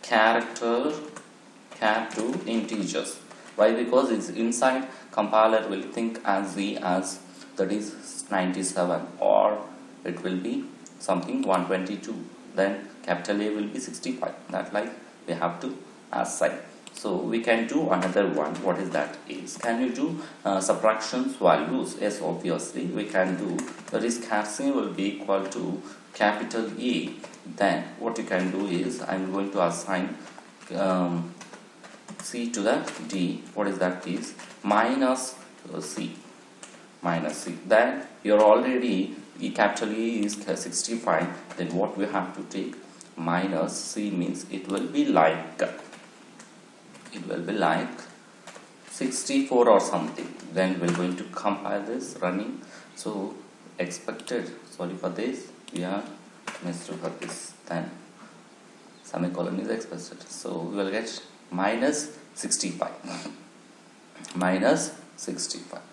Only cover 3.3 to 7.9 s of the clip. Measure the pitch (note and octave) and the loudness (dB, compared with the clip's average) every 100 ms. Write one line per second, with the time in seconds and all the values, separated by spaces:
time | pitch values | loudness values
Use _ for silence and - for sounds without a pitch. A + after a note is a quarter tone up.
3.3 | - - - G#2+ A2+ A#2+ B2 C3+ G#2+ - | -20 -14 4 6 6 4 4 6 2 -2
4.3 | - A#2 A#2+ C3 C3 C3+ - - - G#2 | 0 0 4 4 4 -2 -12 0 2 6
5.3 | A2 A2 A2 G#2+ G2 - - A2+ A2+ - | 8 8 8 4 -4 -4 -2 -2 -2 0
6.3 | G2 G2 F#2 G2+ G#2 F#2 F#2 F#2+ - - | 0 0 -2 -2 0 0 0 0 -8 -14
7.3 | - - - F#2+ G#2 G#2 | -20 -18 -2 0 0 -4